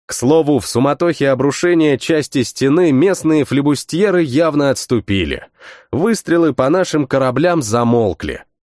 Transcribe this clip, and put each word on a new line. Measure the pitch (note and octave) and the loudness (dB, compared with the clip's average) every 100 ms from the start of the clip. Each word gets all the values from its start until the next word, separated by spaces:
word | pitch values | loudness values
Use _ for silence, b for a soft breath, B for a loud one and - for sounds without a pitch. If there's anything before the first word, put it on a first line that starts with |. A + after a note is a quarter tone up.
| - | -12
К | |
слову, | - B2 D#3+ D3 C#3 | -4 2 2 4 0
в | - | 0
суматохе | A#2 C#3 C#3+ F3 D#3 C#3 | -2 0 0 -2 0 0
обрушения | B2+ C#3 - F3 E3+ D3+ C3+ | 0 -2 0 0 2 2 0
части | - D#3 C#3 C#3 | 0 -2 -2 -2
стены | A#2 - C3+ D#3+ F3 | -4 -2 0 2 4
местные | C3 F#3+ F3+ D#3+ D#3 | 4 2 0 0 0
флебустьеры | C3+ C3+ C#3+ C#3+ - D#3+ G#3 F3+ | 0 0 0 -2 -4 -2 0 0
явно | D#3 C3 E3 D3 C#3 | 0 0 0 0 0
отступили. | B2+ - A#2+ - G2 D#2 B1+ - B B B B | -2 -2 -4 -2 -2 -2 -6 -12 B B B B
Выстрелы | B2+ G#3 A3 - E3+ E3 | -2 0 -2 0 2 2
по | C3 C3 | 2 0
нашим | F3+ F3+ D#3 C3+ | 0 0 -2 -2
кораблям | C3+ C3 B2 F3 E3+ | 0 0 0 0 0
замолкли, | A2 A#2+ A#2 A#2+ G#2+ E2 D2 - - _ _ | 0 0 2 2 0 -2 -8 -10 -16 _ _